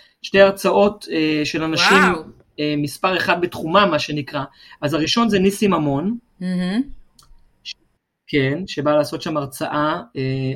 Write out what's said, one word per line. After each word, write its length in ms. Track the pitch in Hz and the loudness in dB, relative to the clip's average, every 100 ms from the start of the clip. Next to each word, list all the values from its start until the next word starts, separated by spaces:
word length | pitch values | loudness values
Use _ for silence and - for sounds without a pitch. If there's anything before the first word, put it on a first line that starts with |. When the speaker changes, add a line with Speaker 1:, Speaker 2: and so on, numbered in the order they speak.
| _ _ | _ _
Speaker 1:
שתי 200 | - 196 | 0 6
הרצאות, 680 | 196 196 196 196 202 202 - | 6 4 0 4 2 0 -6
אה, 300 | 160 156 151 147 | -2 0 0 -2
של 180 | 160 | -2
אנשים, 500 | 160 156 185 196 185 | -2 0 4 6 4
Speaker 2:
וואו. 100 | 165 - - _ - | 0 -8 -20 _ -4
Speaker 1:
אה, 160 | 151 147 | -2 -2
מספר 400 | 147 - 190 175 | -4 -2 -2 0
אחד 240 | - 180 | 0 0
בתחומם, 460 | 175 - 156 190 202 | -2 -4 0 4 4
מה 80 | 147 | 2
שנקרא. 440 | - 147 139 143 135 _ - - | -2 -6 -6 -6 -8 _ -20 -6
אז 120 | 147 | -2
הראשון 360 | 156 156 233 226 | 0 0 2 2
זה 100 | 202 | 4
ניסי 280 | 190 196 202 | 2 2 0
ממון, 500 | 165 147 139 190 240 - _ | 2 0 0 -2 -6 -10 _
Speaker 2:
מהמם. 400 | 185 180 180 214 277 - - _ _ - _ _ - - _ _ _ _ - | -6 -2 -2 -2 -4 -10 -20 _ _ -20 _ _ -20 -20 _ _ _ _ -4
Speaker 1:
כן, 400 | 147 135 156 185 | 0 0 -2 -6
שבא 280 | 147 147 151 | -4 0 2
לעשות 260 | 147 160 | 0 -4
שם 160 | 165 151 | -4 -4
הרצאה, 640 | 135 - 160 147 151 175 - 139 | -6 -8 -4 -2 -2 -4 -8 -6
אה, 360 | 131 135 131 | -4 -2 -4